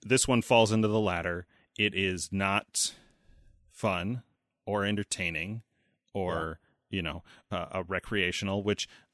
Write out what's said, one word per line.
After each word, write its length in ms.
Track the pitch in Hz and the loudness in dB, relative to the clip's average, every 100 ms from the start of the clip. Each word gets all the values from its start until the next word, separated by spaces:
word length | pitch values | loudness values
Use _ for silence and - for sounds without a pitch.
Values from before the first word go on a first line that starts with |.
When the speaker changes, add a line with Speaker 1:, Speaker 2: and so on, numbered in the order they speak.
Speaker 1:
this 240 | 107 127 - | 2 2 4
one 120 | 120 | 2
falls 300 | - 117 107 | 6 6 6
into 160 | 110 107 | 4 4
the 120 | 107 | 2
latter. 460 | 104 90 87 87 - _ _ - | 2 0 -2 -4 -8 _ _ 0
It 160 | 104 | 0
is 360 | 95 95 90 - | 2 0 -2 -2
not 640 | 98 98 101 - - - - _ _ _ - - _ _ | -2 0 0 -2 -2 -4 -4 _ _ _ -20 -20 _ _
fun 520 | - 110 90 95 123 - _ _ _ - | -4 -2 0 -2 -6 -8 _ _ _ -4
or 180 | 101 | 0
entertaining 760 | 101 104 101 - 87 80 87 113 - _ _ _ _ | 0 0 -2 -4 -4 -4 -6 -8 -12 _ _ _ _
or, 440 | 101 90 82 80 80 _ _ - | -4 -2 -2 -4 -8 _ _ -8
Speaker 2:
Yeah. 60 | 98 | -6
Speaker 1:
you 60 | |
know, 220 | 82 80 - - - | -4 -8 -12 -20 -8
uh, 160 | 90 85 | -8 -6
a 100 | 92 | -6
recreational, 800 | 87 92 - 104 90 - 98 98 | -4 -4 -2 0 0 0 -2 -2
which, 260 | 101 101 - - _ | 0 -2 -4 -12 _